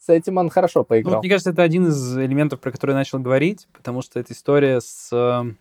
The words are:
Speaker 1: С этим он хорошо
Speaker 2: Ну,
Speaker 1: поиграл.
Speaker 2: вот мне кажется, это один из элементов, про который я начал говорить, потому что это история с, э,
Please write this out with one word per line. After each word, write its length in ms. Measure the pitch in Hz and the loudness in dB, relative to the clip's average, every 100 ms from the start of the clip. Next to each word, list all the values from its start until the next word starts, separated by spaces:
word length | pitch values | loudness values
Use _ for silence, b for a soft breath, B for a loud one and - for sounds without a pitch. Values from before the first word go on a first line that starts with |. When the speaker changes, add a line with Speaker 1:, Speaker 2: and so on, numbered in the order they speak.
| - | 0
Speaker 1:
С 40 | |
этим 260 | 165 175 185 | 2 2 -2
он 140 | 170 | 0
хорошо 300 | - 185 151 | 0 0 0
Speaker 2:
Ну, 60 | 120 | 0
Speaker 1:
поиграл. 300 | 113 175 214 | 0 0 -2
Speaker 2:
вот 40 | |
мне 80 | 185 | 0
кажется, 220 | 196 185 | 0 0
это 120 | 170 | 2
один 240 | 170 175 175 | 2 2 2
из 300 | 143 123 127 | 0 -2 -4
элементов, 420 | 131 139 151 135 | -2 0 0 -2
про 120 | 135 | -8
который 200 | 120 139 | -6 -2
я 60 | 139 | -2
начал 220 | 135 135 | -2 -4
говорить, 480 | 127 131 165 208 _ | 0 2 2 -2 _
потому 300 | _ - 123 | _ -10 -8
что 180 | - 123 | -8 -8
это 140 | 123 | -10
история 480 | 120 - 143 139 127 | -8 2 4 4 2
с, 280 | - - - | -2 -14 -6
э, 400 | 120 123 123 120 110 | 0 0 0 -4 -10